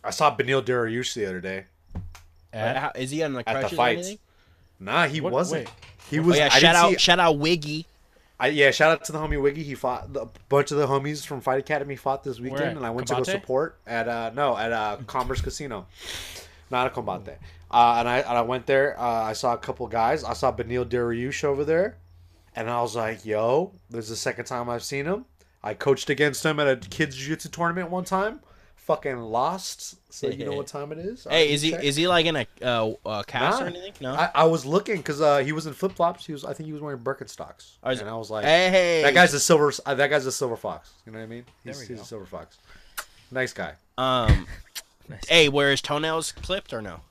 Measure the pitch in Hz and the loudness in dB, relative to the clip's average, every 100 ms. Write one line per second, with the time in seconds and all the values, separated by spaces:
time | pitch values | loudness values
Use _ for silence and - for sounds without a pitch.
0 | 107 - 151 117 123 135 120 127 113 117 | -8 2 2 2 0 0 2 0 0 -2
1 | 127 - 101 92 92 95 95 _ _ - | -6 -4 -4 -4 -6 -8 -10 _ _ -12
2 | - - - _ _ 110 113 131 143 - | -12 -16 -20 _ _ -4 -2 -2 -4 -6
3 | 131 151 156 131 113 113 107 110 123 117 | -6 -4 -4 -4 -4 -2 -2 2 2 2
4 | 185 214 _ _ _ _ _ _ 95 139 | -4 -12 _ _ _ _ _ _ -2 0
5 | 165 156 117 127 175 156 113 - - - | 0 0 -2 -2 0 -4 -8 -16 -20 -20
6 | - 151 165 165 147 131 165 175 170 180 | -4 2 4 6 6 8 8 8 6 6
7 | - 175 170 147 156 175 147 151 165 _ | 4 6 4 4 2 0 -2 -8 -10 _
8 | _ _ _ _ 127 151 139 - 156 160 | _ _ _ _ 0 6 6 6 4 4
9 | - 156 156 151 139 143 147 127 131 123 | -2 -6 -4 0 0 0 -10 -6 -4 -6
10 | - 135 117 - - 139 139 147 139 139 | -8 -10 -10 -14 2 2 2 0 2 0
11 | 139 151 131 139 131 131 135 151 143 131 | -2 -8 -8 -6 0 0 0 -4 -4 -6
12 | 139 135 143 117 123 185 190 160 120 117 | -4 -4 -4 -8 -8 -4 -4 -4 -6 -6
13 | 127 123 - 95 - 131 165 - - 117 | -4 -2 -2 -4 -2 -2 -2 -8 -6 -4
14 | 113 117 113 120 143 110 113 113 107 104 | -2 -4 -6 -2 0 0 -2 -2 -2 -6
15 | 120 131 123 131 - - 143 107 90 - | -6 -4 -2 -4 -6 -8 -10 -10 -12 -18
16 | - - - - - - - 127 127 131 | -14 -12 -12 -16 -18 -20 -4 -2 0 -2
17 | 107 90 95 71 - - - 120 120 117 | -6 -8 -10 -16 -20 -20 0 6 6 6
18 | 120 123 123 120 117 127 117 135 139 - | 2 2 2 0 0 -2 2 4 4 0
19 | 120 113 110 110 127 120 - - 120 117 | -2 0 -2 -2 -2 -2 -4 -8 -4 0
20 | 117 156 107 120 135 107 113 123 117 123 | 2 0 -2 0 0 0 -4 -4 -2 0
21 | 120 117 127 143 147 139 147 160 202 - | 0 -2 -4 -2 -2 0 0 0 0 -4
22 | _ - - _ _ - 113 120 120 110 | _ -20 -20 _ _ -8 -4 -2 -2 -2
23 | 110 110 107 107 113 135 185 - _ 120 | -4 -6 -4 0 2 2 0 -10 _ -12
24 | 107 113 - 120 113 127 120 120 - 139 | -8 -6 -6 -6 -6 -6 -4 -6 -6 -6
25 | 143 202 262 _ _ _ 107 110 - 131 | -4 -6 -8 _ _ _ -10 -4 0 0
26 | - 139 147 131 160 147 143 127 98 - | 0 2 2 2 -2 2 2 2 -2 -4
27 | 151 131 135 160 165 - 170 170 170 180 | -4 -4 -8 -8 -8 -4 -4 -2 -6 -6
28 | 180 190 208 262 _ - _ _ - 156 | -4 -2 -2 -6 _ -20 _ _ -4 -2
29 | 147 127 113 113 139 190 - - - - | -2 -6 -2 0 0 -2 -8 -12 -14 -18
30 | _ - 143 139 139 143 139 143 143 156 | _ -8 -6 -6 -6 -6 -8 -10 -10 -10
31 | 180 247 - 160 156 143 156 165 143 139 | -10 -12 0 4 4 4 0 0 -2 0
32 | 175 175 165 156 113 - 127 120 110 - | 4 4 4 0 -4 -4 -2 0 0 -2
33 | - 104 101 127 139 233 180 175 185 - | -6 -6 -4 -2 0 0 -2 -8 -16 -12
34 | 131 139 165 135 165 165 131 170 - 202 | -6 -2 0 6 6 4 2 0 0 -4
35 | 143 143 151 143 135 151 151 135 190 185 | -4 2 4 4 2 -4 -6 -4 -6 0
36 | 170 - - 147 135 139 156 151 151 135 | -2 -2 -12 -12 -10 -10 -10 -10 -10 -8
37 | 117 135 127 - 71 - - _ 120 127 | -6 -6 -10 -14 -16 -16 -20 _ -6 -4
38 | 104 113 104 107 135 165 185 185 175 165 | -6 -10 -6 -4 4 4 6 4 4 4
39 | 143 147 180 139 - 160 147 135 - 131 | 6 8 6 6 4 6 6 2 -4 0
40 | 143 147 131 - 131 113 104 78 - _ | 2 2 0 -4 -4 -4 -8 -10 -14 _
41 | - 110 110 117 123 _ - 139 113 117 | -18 -14 -14 -16 -18 _ -16 -16 -14 -16
42 | - 113 92 87 78 _ _ - - - | -14 -14 -12 -14 -14 _ _ -20 -16 -16
43 | - - _ 127 127 - 82 - _ - | -16 -18 _ -4 -4 -4 -10 -10 _ -4
44 | 131 127 113 - - - - - - _ | 0 2 4 4 2 -16 -16 -18 -18 _
45 | - - - 170 151 139 143 139 - 147 | -20 -16 2 6 6 4 2 2 0 -2
46 | 160 160 160 - - 190 - 120 104 82 | -2 -4 -6 -10 -6 -8 -6 -10 -10 -14
47 | - | -20